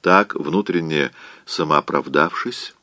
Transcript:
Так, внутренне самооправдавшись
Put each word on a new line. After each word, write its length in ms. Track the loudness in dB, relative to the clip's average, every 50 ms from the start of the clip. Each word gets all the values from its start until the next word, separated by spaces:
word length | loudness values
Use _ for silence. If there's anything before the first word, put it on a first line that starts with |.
| 4
Так, 300 | 6 4 4 4 2 0
внутренне 720 | 0 0 2 0 -2 0 0 -2 -2 -2 0 -2 -2 -2 -2 -6 -14 -20 -20 -20 -20 _
самооправдавшись 1300 | -10 -4 -4 0 2 2 0 2 0 -4 -4 -2 0 0 0 0 0 -2 -6 -8 -8 -8 -10 -14 -16 _ _